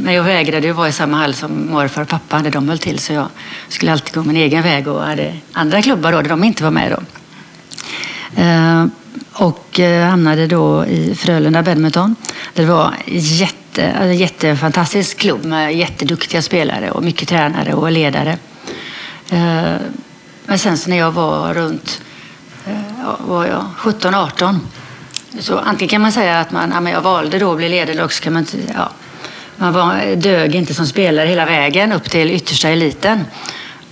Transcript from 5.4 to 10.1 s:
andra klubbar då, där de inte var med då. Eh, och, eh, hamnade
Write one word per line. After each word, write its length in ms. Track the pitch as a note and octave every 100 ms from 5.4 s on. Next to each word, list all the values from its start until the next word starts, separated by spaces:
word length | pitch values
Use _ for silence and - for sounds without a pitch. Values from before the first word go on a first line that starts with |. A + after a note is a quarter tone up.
| -
andra 280 | E3+ D3+ G3+
klubbar 300 | B3 G#3+ E3
då, 100 | E3
där 80 | D3
de 140 | E3
inte 200 | A3 -
var 80 | D#3
med 200 | D#3+ -
då. 100 | - - - - - - - - - - - - - - -
Eh, 440 | E3+ E3 E3 E3 E3+ - - - -
och, 460 | - F3+ - - -
eh, 300 | F3 E3+
hamnade 380 | F3